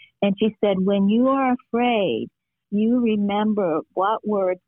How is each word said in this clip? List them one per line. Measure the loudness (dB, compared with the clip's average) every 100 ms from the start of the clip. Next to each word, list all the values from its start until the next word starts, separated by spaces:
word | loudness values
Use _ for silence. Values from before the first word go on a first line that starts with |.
| -20 _
And | -2 0
she | -2 0
said, | 0 0
"When | 0 2 2
you | 2 2
are | 2 0
afraid, | -2 -4 -2 0 0 0 -2 -6 -12 _ _ _
you | -2 0 2
remember | 0 0 0 0 0 0 0 -2 -4
what | -2 -2 -2 -2
words | -2 0 -4